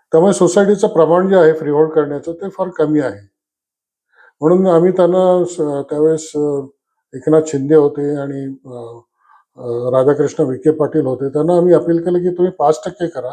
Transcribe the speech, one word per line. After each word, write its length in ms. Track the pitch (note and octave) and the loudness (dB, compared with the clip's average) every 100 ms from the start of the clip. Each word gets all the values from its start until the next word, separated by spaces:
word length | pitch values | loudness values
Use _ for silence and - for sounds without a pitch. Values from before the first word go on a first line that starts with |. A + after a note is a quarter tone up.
| - | -2
त्यामुळे 220 | D#3+ F#3+ | 2 2
सोसायटीचं 540 | - F3 G3+ G3 G#3 G3+ | 2 2 2 2 2 0
प्रमाण 420 | D#3 D#3 F3 F#3+ | 2 2 2 2
जे 60 | F#3+ | 4
आहे 180 | D#3 | 4
फ्रीहोल्ड 380 | D#3 D3 D3 D#3+ | 2 -2 0 0
करण्याचं 420 | D#3+ C#3+ C#3+ D#3+ | 0 -2 -4 -10
ते 160 | E3+ G3 | -12 -12
फार 200 | - F#3 | -8 -8
कमी 300 | F3 D3+ D3+ | -4 -2 0
आहे. 320 | B2+ G2 G2+ _ _ _ _ _ _ _ _ _ _ - | -2 -8 -18 _ _ _ _ _ _ _ _ _ _ -4
म्हणून 260 | D3+ F3+ F#3 | 2 2 4
आम्ही 240 | E3 F3+ | 2 2
त्यांना 540 | F#3 F3 F#3 F#3 F3+ F3 | 2 2 2 2 2 0
स-, 440 | F3 D3+ C#3 C#3+ | -4 -4 -4 -6
त्यावेळेस, 420 | D3+ D#3 D#3+ D#3 D3 | 0 0 0 -4 -4
अ, 240 | D3 C#3 C3+ _ _ _ _ | -4 -4 -8 _ _ _ _
एकनाथ 280 | C3 D#3 D#3 D#3 | -8 0 2 2
शिंदे 280 | C#3+ C#3 D#3 | -4 2 4
होते 400 | C#3+ D3 C#3+ D3 | 4 0 -6 -4
आणि, 400 | C#3 C#3 C3+ C3+ C3+ | -6 -8 -10 -14 -16
अ, 340 | B2 A#2 A#2 _ _ _ _ _ - | -16 -16 -18 _ _ _ _ _ -14
अ, 280 | B2 A#2+ B2 | -8 -4 0
राधाकृष्ण 540 | C3 C3 C#3+ C#3+ - | 2 2 2 0 -2
विखे 280 | D3 B2+ D#3 | -4 0 0
पाटील 340 | D#3 C#3 D#3 C3 | 0 0 -2 -2
होते, 240 | B2+ C#3 | -4 -4
त्यांना 280 | D3 D#3+ F3 | -2 0 2
आम्ही 160 | F3 | 4
अपील 260 | E3 E3 E3+ | 2 2 -2
केलं 180 | F3 F3+ | 0 -2
की 120 | F3+ | -2
तुम्ही 220 | F3 F#3 | -2 -2
पाच 300 | - D3 D#3+ F3+ | 0 0 0 -4
टक्के 220 | - E3+ | -8 -8
करा, 240 | C3 B2 | -8 -12